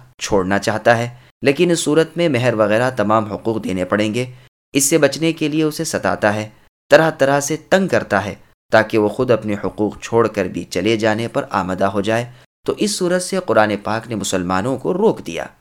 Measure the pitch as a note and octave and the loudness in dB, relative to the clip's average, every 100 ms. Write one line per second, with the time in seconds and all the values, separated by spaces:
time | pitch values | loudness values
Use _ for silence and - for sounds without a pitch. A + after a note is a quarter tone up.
0 | - - - G2+ F#2 G2 A2+ G#2+ A#2 A#2 | -16 -14 -2 0 2 0 0 0 2 2
1 | A#2+ - - _ B2+ C#3+ F3 E3 - D3+ | 0 -8 -20 _ 0 2 2 2 2 2
2 | D#3+ E3+ E3+ B2 B2 A2 G#2 G#2+ B2+ B2+ | 2 0 0 2 2 2 2 2 0 0
3 | G2+ A2 G#2 G2 A2+ G#2+ G2+ F#2 F2+ G#2 | 2 2 0 -4 -4 -4 -4 -4 -2 0
4 | G#2+ A2 B2 - - _ _ C#3 - D#3+ | 0 -2 -6 -10 -20 _ _ -2 2 4
5 | C#3+ D3 E3 D#3+ D3+ D3+ D#3 D3+ D#3+ G2 | 4 2 -2 -2 -2 0 -2 -2 -4 -2
6 | G2 F#2 G#2+ G#2+ G#2+ - _ _ - D3 | -2 0 0 0 -6 -12 _ _ 4 4
7 | D#3+ D#3 C3+ C#3+ C#3 D#3 - F#3+ F#3 A2+ | 4 2 2 2 -2 -6 0 0 2 0
8 | F#2 G2 G2 - - _ _ A2 G#2+ A2+ | 0 -2 -2 -8 -16 _ _ 2 4 2
9 | G#2 G#2 B2+ A2+ G#2+ G2+ F#2 - G#2 - | 2 0 0 0 0 -6 -6 -4 -4 -4
10 | - A#2 A2 G#2 F#2 F2 E2+ F#2 G2+ A2+ | -2 0 2 0 -4 -6 -6 -2 0 2
11 | A2 G#2+ A#2 C#3 C#3 G2+ F2+ F#2 G2 G#2 | 0 0 -2 -6 -4 -4 -4 -2 -2 0
12 | G2+ A2+ B2 - _ _ - - G#3 - | -2 -2 -4 -12 _ _ -6 -2 -2 -2
13 | F3+ F3+ F3 F#3+ F#3 A2 G#2+ G2+ G#2 A2 | -2 -2 -2 -4 0 2 2 0 -4 -6
14 | A2+ A2 F#2+ F#2 F2+ F#2 A#2 B2 D#3 F#3 | -6 -6 -4 -4 -2 -2 -2 -4 -2 0
15 | G#3+ - - D#2+ C2 - | 0 0 -6 -10 -10 -14